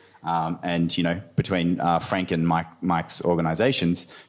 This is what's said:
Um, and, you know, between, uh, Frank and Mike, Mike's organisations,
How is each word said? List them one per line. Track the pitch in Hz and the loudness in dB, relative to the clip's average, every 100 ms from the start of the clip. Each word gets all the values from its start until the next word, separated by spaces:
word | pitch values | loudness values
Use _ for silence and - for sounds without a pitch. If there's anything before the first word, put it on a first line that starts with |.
| - - | -20 -14
Um, | 80 82 82 85 | -6 -4 -2 -6
and, | 87 85 82 - | -4 0 0 0
you | |
know, | 85 87 - - | 0 -2 -4 -4
between, | 95 92 85 87 | 0 0 0 0
uh, | 85 85 | 2 2
Frank | - 98 92 | 0 -2 0
and | 82 82 | 0 2
Mike, | 82 82 - | 0 -2 -6
Mike's | 92 85 80 - | -2 0 0 -2
organisations, | 85 85 80 80 120 135 85 87 - - | 2 2 2 2 2 2 2 0 -4 -14